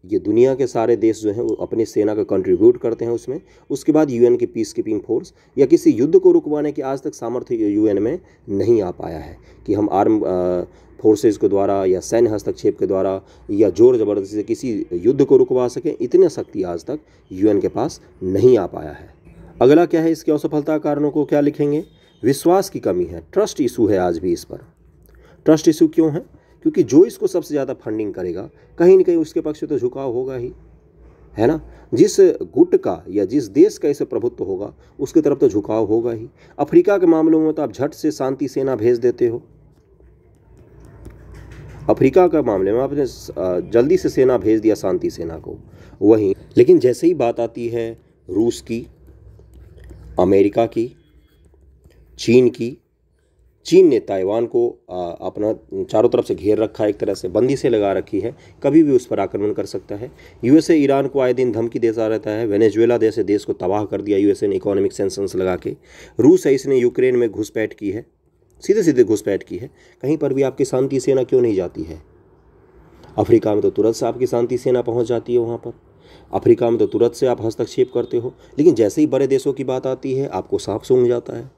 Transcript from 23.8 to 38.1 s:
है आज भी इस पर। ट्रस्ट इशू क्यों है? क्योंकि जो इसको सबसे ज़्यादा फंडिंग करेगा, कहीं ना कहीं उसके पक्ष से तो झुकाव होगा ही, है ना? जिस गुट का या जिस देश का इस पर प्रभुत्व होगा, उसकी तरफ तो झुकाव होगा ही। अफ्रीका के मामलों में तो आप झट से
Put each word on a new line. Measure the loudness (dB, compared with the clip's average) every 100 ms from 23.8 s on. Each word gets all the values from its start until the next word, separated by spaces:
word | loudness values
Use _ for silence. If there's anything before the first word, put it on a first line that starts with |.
| 2
है | 2
आज | 0 -2
भी | -4
इस | -4
पर। | -6 -18 -20 _ _ _ _ -20 _ _ 2
ट्रस्ट | 4 4
इशू | 2 2
क्यों | 2 0
है? | -2 -10 -20 _ _
क्योंकि | -4 -2
जो | 2 4 4
इसको | 2 -4
सबसे | -4 -4
ज़्यादा | -6 -6
फंडिंग | -8 -8 -6 -6
करेगा, | -6 -8 -8 -12 _ _ 2
कहीं | 6 6
ना |
कहीं | 6 0
उसके | -2 -4
पक्ष | -6 -8
से | -4
तो | -2
झुकाव | -4 -4 -6
होगा | -6 -6 -8
ही, | -10 -12 -20 _ _ _ -20 _ -18 0
है | 2
ना? | 2 -6 -20 -8
जिस | 2 4 6 4 4
गुट | -6 0 2 2
का | -2 -6 -6
या | -4 -2
जिस | -2
देश | -2 2 2 2
का | -4
इस | -2
पर | -4
प्रभुत्व | -4 -6 -6
होगा, | -8 -8 -8 -14 _ _
उसकी | 0 2
तरफ | 2 2
तो | 2
झुकाव | 0 -2 -4 0
होगा | -2 -2
ही। | -8 -12 _ -20 -8
अफ्रीका | 2 2 4 2
के | 4
मामलों | 2 4 2
में | 0
तो | -2
आप | -6
झट | -4 -6
से | -4 -6